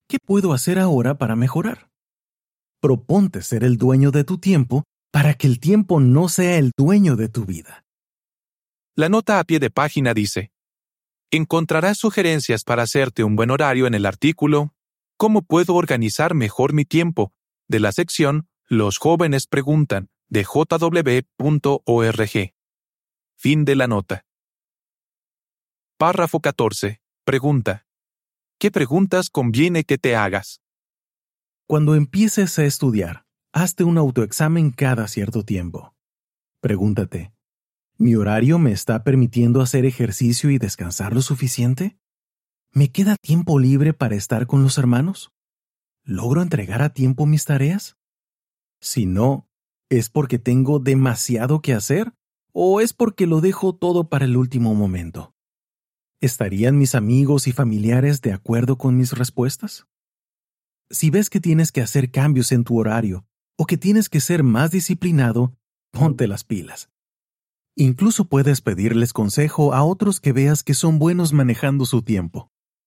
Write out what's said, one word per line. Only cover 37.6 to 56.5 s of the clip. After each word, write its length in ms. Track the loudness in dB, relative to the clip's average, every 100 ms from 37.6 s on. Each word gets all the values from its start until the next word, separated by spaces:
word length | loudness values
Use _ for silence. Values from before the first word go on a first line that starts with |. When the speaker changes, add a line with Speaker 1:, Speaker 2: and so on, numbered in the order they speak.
| _ _ _ -2
Speaker 1:
"¿mi 180 | 2 2
horario 440 | 2 0 2 2
me 140 | 2
está 300 | 0 -4 -4
permitiendo 580 | 0 2 2 2 2 2
hacer 240 | 0 0 0
ejercicio 680 | -2 -4 -2 -2 0 0
y 80 | 0
descansar 540 | -2 -6 -10 -8 -4 -2
lo 60 |
suficiente? 760 | -2 -2 -4 -2 -2 -2 -4 -8 _ _ _ _ _ _ _
¿Me 180 | 0 0
queda 240 | 2 0 0
tiempo 420 | 0 0 2 2
libre 360 | 4 4 2
para 220 | 0 -2 -4
estar 300 | -4 -4 0
con 160 | 2
los 160 | 2 2
hermanos? 540 | 2 2 0 -6 -14 _ _ _ _ _ _ _
¿Logro 380 | -10 -6 -2 0
entregar 420 | 0 -2 -4 -2
a 100 | -2
tiempo 320 | 0 0 0 2
mis 200 | 0 0
tareas? 520 | 0 0 -2 -6 _ _ _ _ _ _ _ _ _
Si 280 | -8 -4 -2
no, 420 | 0 0 0 -6 _ _ _ -4
¿es 200 | -2 -2
porque 280 | -2 -2 -2
tengo 400 | 0 0 2 0
demasiado 840 | 0 2 0 -2 -4 -4 -2 -2
que 100 | -2
hacer 400 | -4 -2 -4 -4 -10 _ _ _
o 280 | -2 2 2
es 120 | 0
porque 320 | -2 -4 0 0
lo 160 | 2
dejo 320 | 0 0 -4
todo 360 | -2 -2 -2 0
para 160 | -2 0
el 120 | 0
último 380 | 0 0 0 0
momento? 580 | -2 -4 -8 -14 -18 _ _ _ _ _ _ _ _ -6
¿Estarían 580 | -4 -4 -6